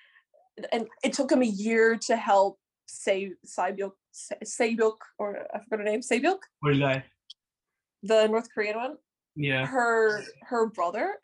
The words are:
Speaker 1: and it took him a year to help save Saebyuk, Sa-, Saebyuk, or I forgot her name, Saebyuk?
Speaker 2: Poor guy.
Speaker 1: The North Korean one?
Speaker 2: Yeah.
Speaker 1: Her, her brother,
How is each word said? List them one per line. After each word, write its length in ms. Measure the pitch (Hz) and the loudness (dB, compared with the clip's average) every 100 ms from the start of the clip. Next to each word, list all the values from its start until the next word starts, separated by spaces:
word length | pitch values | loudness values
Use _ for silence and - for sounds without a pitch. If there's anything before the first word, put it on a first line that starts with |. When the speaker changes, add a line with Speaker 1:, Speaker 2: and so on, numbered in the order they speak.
| _ _ _ _ _ - - | _ _ _ _ _ -14 -4
Speaker 1:
and 160 | 240 214 - | -4 -4 -4
it 80 | 277 | -4
took 180 | 285 269 | -2 2
him 100 | 285 | 2
a 40 | 240 | 2
year 520 | 196 214 226 226 220 - | 0 0 4 4 4 0
to 80 | 226 | 0
help 420 | 226 202 196 - _ _ - | 4 4 4 -2 _ _ -20
save 460 | - 226 190 196 175 - | -8 -2 -2 -2 -12 -12
Saebyuk, 460 | - 185 196 196 - _ | -4 -4 -4 -8 -10 _
Sa-, 240 | - - - | -18 -14 -12
Saebyuk, 520 | 226 - 233 226 220 214 - - | -8 -2 0 2 0 0 -12 -8
or 260 | 208 202 - | -8 -8 -8
I 60 | 208 | -12
forgot 200 | - 220 | -6 -4
her 40 | |
name, 160 | 208 220 | -2 -2
Saebyuk? 400 | - 240 302 381 - - | 0 0 2 -2 -6 -6
Speaker 2:
Poor 100 | 147 139 | 0 2
guy. 280 | 139 135 - _ _ - _ _ _ _ _ _ | 2 0 -4 _ _ -20 _ _ _ _ _ _
Speaker 1:
The 240 | 196 220 214 | 2 4 4
North 200 | 220 233 | 2 -2
Korean 240 | 226 208 220 | -4 -4 -4
one? 200 | 262 311 _ _ _ 151 | -6 -10 _ _ _ -6
Speaker 2:
Yeah. 300 | 143 131 135 | -2 0 0
Speaker 1:
Her, 580 | 262 233 226 220 208 196 - | 0 2 4 4 2 -6 -16
her 240 | - 240 226 | -4 0 0
brother, 460 | 185 175 208 359 415 | 0 -2 -2 -4 -4